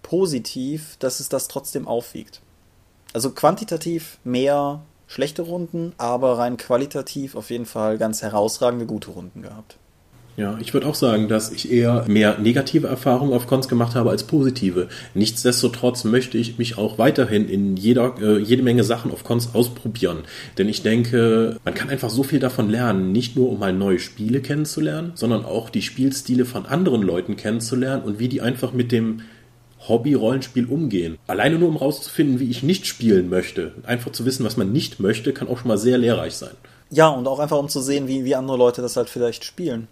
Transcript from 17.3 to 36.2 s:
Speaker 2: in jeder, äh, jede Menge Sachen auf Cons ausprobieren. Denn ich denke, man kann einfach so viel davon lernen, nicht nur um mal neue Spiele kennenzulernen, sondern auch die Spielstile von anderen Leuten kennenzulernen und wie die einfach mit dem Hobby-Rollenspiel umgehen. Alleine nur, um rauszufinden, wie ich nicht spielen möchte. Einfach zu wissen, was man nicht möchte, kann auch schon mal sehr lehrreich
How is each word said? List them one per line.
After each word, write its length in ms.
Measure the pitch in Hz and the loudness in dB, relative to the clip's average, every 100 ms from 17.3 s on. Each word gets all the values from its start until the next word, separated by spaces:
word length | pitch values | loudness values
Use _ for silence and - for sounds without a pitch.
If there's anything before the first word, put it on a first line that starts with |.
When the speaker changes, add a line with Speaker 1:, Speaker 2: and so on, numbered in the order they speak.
| 104 101 | 2 2
Speaker 2:
in 300 | 98 101 95 | 0 0 0
jeder, 380 | 107 120 123 - | 4 4 2 0
äh, 180 | 107 104 | 2 2
jede 240 | 104 127 | 4 4
Menge 200 | 127 120 | 4 4
Sachen 300 | 110 117 - | 2 0 -4
auf 100 | - | -8
Cons 320 | - 120 120 117 | -2 -2 0 2
ausprobieren. 680 | 120 - 117 - 90 82 76 - - - | 0 -2 -10 -2 -2 -2 -10 -16 -10 -2
Denn 100 | 101 | 0
ich 140 | 104 | 0
denke, 760 | 104 117 117 120 117 113 113 113 | 0 2 2 4 4 4 2 -2
man 100 | - | -6
kann 160 | - - | -6 -6
einfach 200 | 135 117 | -4 -2
so 140 | 113 | -2
viel 160 | 135 143 | 0 0
davon 300 | 127 - 107 | 0 0 0
lernen, 440 | 113 120 98 92 | 2 0 0 2
nicht 240 | 104 120 131 | 0 0 0
nur 120 | 127 | 0
um 100 | 101 | 2
mal 120 | 101 | -2
neue 280 | 95 98 90 | 0 2 0
Spiele 420 | - - 107 131 | -2 -6 -2 -2
kennenzulernen, 720 | 120 147 151 - 156 156 170 170 | 0 -4 -2 -2 -2 -4 -8 -4
sondern 300 | 117 110 - | 0 0 0
auch 240 | 98 117 | -6 -4
die 140 | 113 | -4
Spielstile 600 | - - 135 135 - 123 | -4 0 0 0 0 0
von 220 | 123 104 95 | 0 -2 -2
anderen 360 | 147 185 117 | 0 2 2
Leuten 360 | 95 87 92 101 | 2 0 -2 -4
kennenzulernen 680 | 107 113 117 127 131 135 | -2 -4 -2 -2 0 -2
und 160 | 110 104 | -4 -4
wie 80 | 123 | -2
die 140 | 135 | 0
einfach 320 | 120 131 123 | -2 -2 -4
mit 180 | 123 117 | -2 2
dem 300 | 117 113 110 - - _ _ _ _ - | 2 0 -4 -12 -20 _ _ _ _ 0
Hobby-Rollenspiel 800 | 117 135 131 110 131 123 123 120 | 0 4 2 2 0 -2 -2 0
umgehen. 540 | 143 151 98 82 82 - | -2 0 -2 -4 -8 -6
Alleine 320 | 90 127 165 | 2 2 4
nur, 100 | 170 | 2
um 80 | 151 | 2
rauszufinden, 600 | 135 147 - - 151 123 | -2 -2 -6 0 2 2
wie 100 | 127 | 0
ich 140 | 120 | 0
nicht 240 | 135 185 - | 0 0 -2
spielen 420 | - 117 95 90 | 0 4 4 4
möchte. 440 | 92 92 - 82 80 | -2 -2 -6 -8 -10
Einfach 280 | - 120 120 | -6 -4 -4
zu 140 | - 123 | -4 -4
wissen, 180 | 131 | -2
was 140 | 110 120 | -2 0
man 140 | 95 | 0
nicht 280 | 131 - - | 0 -2 0
möchte, 320 | 98 113 147 | 0 0 -2
kann 160 | 135 131 | -4 -6
auch 120 | 120 | -4
schon 80 | 120 | 0
mal 100 | 107 | 2
sehr 220 | 117 127 | 4 4
lehrreich 360 | 117 101 | 4 2